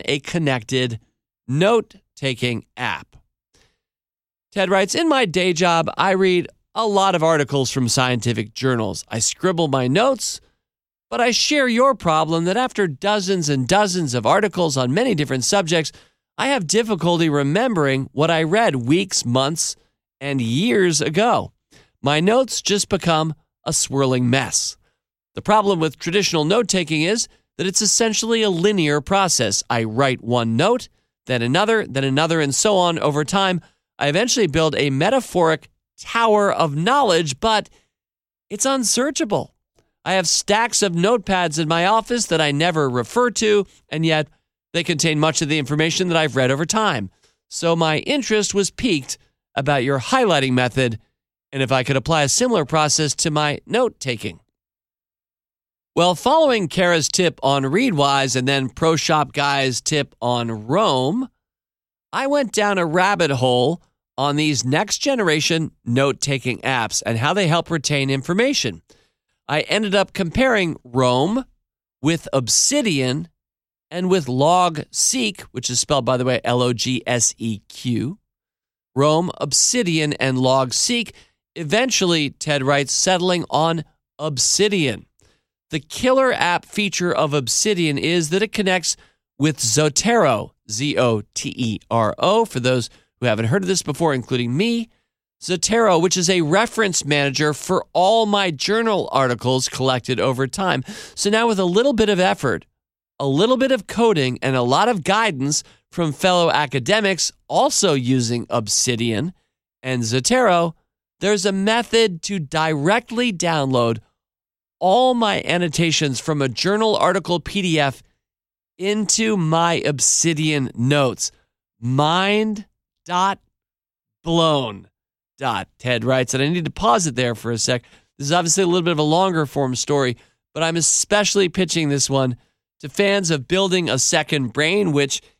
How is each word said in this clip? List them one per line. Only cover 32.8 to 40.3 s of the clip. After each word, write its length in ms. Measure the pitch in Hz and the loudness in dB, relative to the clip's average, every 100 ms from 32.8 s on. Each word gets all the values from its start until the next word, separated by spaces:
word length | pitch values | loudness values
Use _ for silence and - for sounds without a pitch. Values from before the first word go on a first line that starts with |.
| 175 165 | 2 0
Over 260 | 147 143 | 0 -2
time, 380 | 151 196 190 175 - _ _ - | -2 0 0 -2 -6 _ _ -4
I 80 | 143 | -2
eventually 400 | 160 233 247 185 | 0 0 0 0
build 280 | 151 160 - | 2 0 0
a 120 | 143 | 0
metaphoric 800 | 135 180 262 - 190 165 156 - _ _ - | 0 2 0 0 0 2 0 -6 _ _ -20
tower 520 | - 233 226 208 202 | -6 0 2 4 2
of 240 | - 160 143 | 2 0 0
knowledge, 640 | 185 285 240 170 160 131 | 2 2 4 2 0 -2
but 300 | 226 214 - _ _ _ _ _ _ _ _ | 0 0 -4 _ _ _ _ _ _ _ _
it's 160 | 208 262 | -4 -2
unsearchable. 880 | 269 214 - 277 - 277 151 - _ _ _ _ _ | 0 0 0 -2 -2 -2 -2 -4 _ _ _ _ _
I 100 | - | -2
have 140 | 190 | -2
stacks 540 | 165 | 0